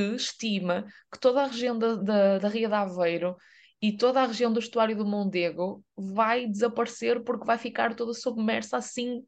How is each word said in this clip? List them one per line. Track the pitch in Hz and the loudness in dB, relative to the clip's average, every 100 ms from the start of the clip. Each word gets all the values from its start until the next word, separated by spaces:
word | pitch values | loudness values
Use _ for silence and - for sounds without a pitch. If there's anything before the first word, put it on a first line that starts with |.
| 202 | 0
estima | 254 - - 226 196 180 185 208 - - | -2 -6 -6 -2 -2 0 -2 -4 -16 -20
que | - | 0
toda | 254 262 | 2 4
a | 277 | 0
região | 233 247 226 | 0 -2 0
da, | 226 220 | 0 0
da, | 196 208 196 190 | 2 4 6 4
da | 208 | 0
Ria | 226 220 | 0 0
de | |
Aveiro | 208 190 180 170 170 180 180 - - - - | 0 0 0 0 2 -2 -6 -14 -20 -20 -2
e | 214 208 | -2 2
toda | 247 262 | 2 4
a | 254 | 2
região | 220 240 | 2 0
do | 226 | 0
estuário | 220 233 220 214 | 0 0 0 0
do | 208 | -2
Mondego | 208 196 175 170 165 185 202 _ - | 0 0 0 0 -2 -4 -6 _ -10
vai | 190 202 220 247 233 | -4 0 2 2 0
desaparecer | 202 233 233 233 - 233 247 | 0 0 0 -4 -2 0 0
porque | - 226 | -2 -4
vai | - 226 | 0 0
ficar | 240 - 226 | 0 -2 -2
toda | 226 233 | -2 -6
submersa | 226 254 226 220 226 220 247 | -4 -4 -2 0 0 -2 -4
assim | 226 254 240 247 | -4 -6 -4 -6